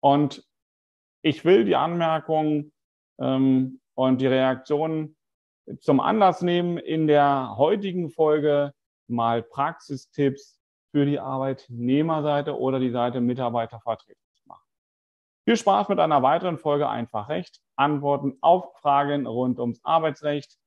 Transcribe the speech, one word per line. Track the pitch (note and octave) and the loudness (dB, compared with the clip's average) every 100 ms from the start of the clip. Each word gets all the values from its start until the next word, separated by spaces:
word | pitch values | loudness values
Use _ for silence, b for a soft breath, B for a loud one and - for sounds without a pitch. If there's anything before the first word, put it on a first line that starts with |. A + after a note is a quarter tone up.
Und | C#3+ C#3+ D3 - _ _ _ _ _ _ _ _ | 4 2 2 -4 _ _ _ _ _ _ _ _
ich | D#3 D3+ E3 | -4 0 4
will | G3 | 4
die | G#3 D#3 | 4 0
Anmerkungen, | D3+ E3+ E3 D#3+ - D#3 D#3 D3+ D3 _ _ _ _ - | 0 -2 -2 -2 -2 -2 0 -2 -4 _ _ _ _ -8
ähm, | C3 C3 C3+ C3 C3 - _ - | -4 2 2 2 0 -6 _ -2
und | C3 B2+ | 0 2
die | C3 | 2
Reaktionen | C3 C3 B2+ - D3 D#3+ D#3+ D#3 _ _ _ _ _ - C#3+ | 2 0 -2 -4 -4 -2 -4 -8 _ _ _ _ _ -18 -10
zum | - C#3 | 2 2
Anlass | - A3 G3 F3 | 2 4 2 2
nehmen, | F3 F3 F3 E3+ | 0 0 0 -4
in | - D#3+ D#3 | -4 -2 4
der | D3 C#3+ C#3 B2+ F#2+ | 4 4 2 -2 0
heutigen | D3 G3+ G3 F3+ E3 | 2 2 -2 -6 -6
Folge | - D#3 D3+ D3 C#3+ C#3+ _ _ _ _ | 0 2 2 2 0 -2 _ _ _ _
mal | A#2+ A#2 A#2 | -2 0 0
Praxistipps | A2+ - C#3+ E3 - C#3 - - C#3 C3+ - _ _ _ _ | -4 -4 -4 -4 -12 -14 -12 -2 -2 -2 -14 _ _ _ _
für | D3 C#3+ | 0 0
die | C#3+ | -2
Arbeitnehmerseite | C3+ C3+ C3+ C3 _ A#2+ A#2+ C#3 D#3+ D#3 D3 C#3+ C#3+ C#3+ | -4 -4 -4 -6 _ -8 0 0 2 -2 0 -2 -2 -4
oder | C3 C3 | -2 -2
die | B2+ | -2
Seite | A#2+ A#2+ B2 | -2 -2 -2
Mitarbeitervertretung | A#2+ B2 B2 A#2+ A2+ A2+ A#2 A2 _ _ _ _ | -4 -2 -4 -4 -6 -10 -8 -8 _ _ _ _
zu | _ | _
machen. | F2+ _ _ _ _ _ _ _ _ - | -20 _ _ _ _ _ _ _ _ 0
Viel | A3+ | 0
Spaß | - G3 G3+ | 2 2 0
mit | G3 | 0
einer | D#3+ D3 | 2 2
weiteren | C3 E3 F#3 D#3+ | 2 0 -2 -4
Folge | D#3 D3 C#3+ | -2 0 0
Einfach | A2+ A#2 G#2+ G#2+ | -4 -6 -8 -6
Recht, | D#3+ F3+ _ _ - | -8 -8 _ _ -2
Antworten | C#3+ D3 C#3+ C#3+ C#3 C3 | -2 0 -2 -2 -4 -2
auf | D#3 F3+ F3+ _ | 2 2 0 _
Fragen | D3 C#3 C#3+ D3 A#2+ | 0 0 0 -2 -4
rund | A2+ B2+ B2 | -4 -4 -2
ums | A#2+ A#2 | -4 -6
Arbeitsrecht. | - E3 D#3+ - D3+ D3 - _ | 0 0 0 -4 -6 -6 -8 _